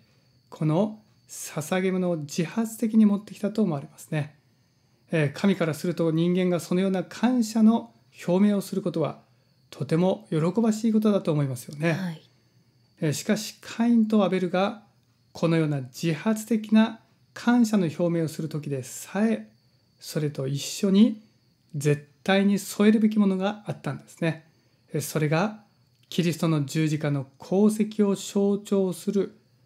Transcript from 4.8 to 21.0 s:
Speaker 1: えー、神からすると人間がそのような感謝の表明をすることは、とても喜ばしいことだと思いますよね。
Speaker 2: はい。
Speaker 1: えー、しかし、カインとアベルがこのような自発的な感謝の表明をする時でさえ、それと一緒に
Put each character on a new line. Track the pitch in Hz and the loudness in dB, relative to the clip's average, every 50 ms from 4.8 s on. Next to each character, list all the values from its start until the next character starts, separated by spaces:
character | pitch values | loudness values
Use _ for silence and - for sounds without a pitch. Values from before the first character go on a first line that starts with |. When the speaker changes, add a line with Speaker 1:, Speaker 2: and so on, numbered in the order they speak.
| _ _ _ _ _ - | _ _ _ _ _ -2
Speaker 1:
え | 180 160 147 | 0 0 0
ー、 | 143 147 | 0 -2
神 | - - 202 185 | 0 0 0 2
か | 185 170 | 2 0
ら | 160 147 | -4 -4
す | 151 - | -4 -4
る | 175 165 | -4 -2
と | 175 165 165 | 0 0 0
人 | 160 165 170 175 180 | 2 2 2 2 2
間 | 185 185 180 | 2 2 2
が | 175 160 | 0 -2
そ | 170 - 180 | -2 -2 0
の | 180 | 0
よ | 190 | 0
う | 196 | 0
な | 190 185 170 | 0 -2 -4
感 | - - - 214 247 254 247 220 | -6 -6 -2 0 0 2 2 0
謝 | - - 233 214 | 0 2 4 6
の | 220 226 - - - _ _ _ _ _ - - | 6 6 4 -2 -8 _ _ _ _ _ -8 -2
表 | - 175 190 208 208 | 0 2 4 4 4
明 | 202 | 2
を | 196 | 0
す | 190 - 190 | -2 -4 -6
る | 190 | -4
こ | 190 175 | -4 -2
と | 160 165 | -2 -2
は、 | 147 - - - _ _ _ _ _ _ _ _ _ _ | -2 -2 -4 -8 _ _ _ _ _ _ _ _ _ _
と | - - 139 | -10 -8 -4
て | - 160 | 0 2
も | 165 180 190 - - - - | 2 2 2 0 -2 -4 -4
喜 | 180 156 160 - - 233 | -2 0 0 0 0 2
ば | 226 220 | 2 2
し | 214 - - | 0 0 0
い | 226 214 | 0 2
こ | 220 | 2
と | 214 214 | 2 4
だ | 202 185 | 2 2
と | - 175 | 0 0
思 | 151 151 143 | 0 0 0
い | |
ま | 131 127 | -2 -4
す | - - | -8 -10
よ | - 156 | -14 -8
ね。 | 143 156 170 156 | -2 0 0 0
Speaker 2:
は | 190 190 175 | 0 -2 -6
い。 | 160 - _ _ _ _ _ _ _ _ _ _ _ _ _ _ _ - | -6 -8 _ _ _ _ _ _ _ _ _ _ _ _ _ _ _ -4
Speaker 1:
え | 165 151 | -2 -2
ー、 | 143 | -2
し | - - | -2 -2
か | - 208 | -2 -2
し、 | 214 - - - _ | -2 -2 -10 -14 _
カ | - - - - 226 | -18 -12 -4 0 2
イ | 240 240 | 4 4
ン | 226 214 | 4 4
と | 214 220 214 196 | 4 4 2 4
ア | 175 | 4
ベ | 190 185 | 2 0
ル | 185 170 | -2 0
が | 180 180 196 214 240 - _ _ _ _ _ _ _ _ _ _ | 0 0 0 0 -4 -8 _ _ _ _ _ _ _ _ _ _
こ | - - 175 | -6 -2 0
の | 165 165 | 0 2
よ | 165 156 | 2 0
う | |
な | 151 147 139 | 0 -2 -4
自 | 127 127 - - 165 165 160 | -6 -10 -10 -6 -4 -4 -4
発 | - - 220 220 220 - | -2 -2 -2 -2 -2 -2
的 | - 233 214 214 - 220 | -2 -2 -2 0 2 4
な | 220 220 226 220 - _ _ _ _ _ _ - | 4 4 2 -2 -12 _ _ _ _ _ _ -14
感 | - - 240 240 247 233 | -4 0 2 4 4 4
謝 | 214 220 | 4 2
の | 202 175 | 0 0
表 | 151 156 - 175 170 | 0 0 0 0 0
明 | 170 165 160 | 2 0 -2
を | |
す | 147 - - | -2 -4 -8
る | 160 147 | -8 -6
時 | 160 151 147 147 | -6 -6 -6 -6
で | 139 131 123 | -6 -6 -8
さ | - - - - - - 196 220 | -10 -14 -16 -14 -6 -2 0 0
え、 | 226 220 - - - _ _ _ _ _ _ _ _ _ _ | 0 0 -2 -6 -16 _ _ _ _ _ _ _ _ _ _
そ | - - - 165 | -16 -8 -6 -4
れ | 151 143 | -4 -4
と | 147 - 135 | -4 -4 -6
一 | 139 143 139 | -4 -4 -6
緒 | - - - - 208 190 | -6 -8 -6 -2 0 2
に | 190 202 | 6 6